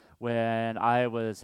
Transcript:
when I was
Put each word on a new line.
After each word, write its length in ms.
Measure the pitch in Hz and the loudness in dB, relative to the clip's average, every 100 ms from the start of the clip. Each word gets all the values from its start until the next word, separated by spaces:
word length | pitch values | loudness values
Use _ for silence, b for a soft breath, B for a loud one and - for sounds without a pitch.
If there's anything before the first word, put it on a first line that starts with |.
| b b | b b
when 580 | 120 117 113 113 113 110 | -2 0 0 0 -2 0
I 300 | 117 120 123 | 2 4 2
was 360 | 117 113 101 | 0 -4 -6